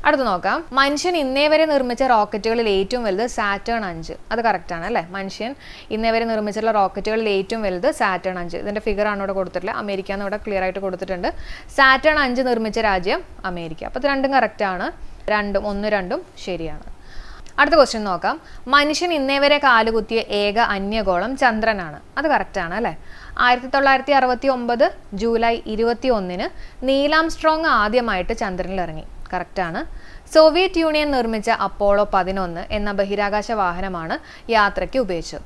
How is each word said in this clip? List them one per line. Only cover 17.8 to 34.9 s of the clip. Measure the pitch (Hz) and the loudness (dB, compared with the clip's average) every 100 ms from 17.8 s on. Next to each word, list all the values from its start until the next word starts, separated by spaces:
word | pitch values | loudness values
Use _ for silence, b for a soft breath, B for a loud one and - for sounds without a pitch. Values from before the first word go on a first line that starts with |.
| 196 226 | 6 2
നോക്കാം, | 208 175 190 302 B B 247 | -2 0 -2 -4 B B 2
മനുഷ്യൻ | 285 294 302 349 | 4 4 0 0
ഇന്നേ | 320 262 277 | 0 0 2
വരെ | 285 285 | 4 4
കാലുകുത്തിയ | 285 233 226 220 208 226 | 6 4 4 0 0 -2
ഏക | 220 208 208 208 | 0 0 0 2
അന്യഗോളം | - 202 196 220 196 175 214 269 | 0 0 -2 -2 0 0 0 2
ചന്ദ്രനാണ്. | 262 220 226 208 165 147 - - | 2 2 0 0 -4 -10 -10 -4
അത് | 302 | 0
കറക്റ്റ് | 240 190 196 | 0 0 -4
ആണ് | 170 190 | -4 -2
അല്ലേ? | 226 160 B B B - | -4 -6 B B B 0
ആയിരത്തി | 247 247 254 | 2 2 2
തൊള്ളായിരത്തി | 277 277 269 262 | 2 4 2 4
അറുപത്തി | 277 254 247 269 | 2 4 2 0
ഒമ്പത് | 254 240 233 320 - - | 0 0 2 2 2 -12
ജൂലൈ | 202 226 226 233 233 - | -4 0 2 2 0 -4
ഇരുപത്തി | 220 233 233 262 | -2 0 0 0
ഒന്നിന് | 226 185 180 302 B B B 254 | 0 0 -6 -6 B B B 0
നീൽ | 269 294 311 | 2 4 2
ആംസ്ട്രോങ് | 330 - 320 311 320 | 2 0 0 2 2
ആദ്യമായിട്ട് | 247 214 247 233 185 180 | 2 4 2 0 -2 -2
ചന്ദ്രനിൽ | 226 190 180 185 190 | -4 -4 -4 -4 -4
ഇറങ്ങി. | 170 156 - - - | -4 -8 -12 -14 -8
കറക്റ്റ് | 180 175 - | -8 -6 -4
ആണ്. | 175 185 320 B B B - | -4 -4 -8 B B B 2
സോവിയറ്റ് | 320 311 311 381 359 | 6 6 6 0 2
യൂണിയൻ | 320 302 294 | 0 2 2
നിർമ്മിച്ച | 262 226 220 208 | 0 0 -2 -2
അപ്പോളോ | - 196 - 202 202 202 | 0 -2 0 2 4 4
പതിനൊന്ന് | 196 180 190 180 165 - | 2 0 -2 -4 -6 -4
എന്ന | 214 208 | -2 -2
ബഹിരാകാശ | 202 196 202 202 208 202 | -2 -2 0 0 0 -2
വാഹനമാണ് | 220 185 175 190 180 165 277 B B - | 0 0 -2 -6 -6 -6 -6 B B 0
യാത്രയ്ക്ക് | 226 202 202 185 | 2 4 0 -2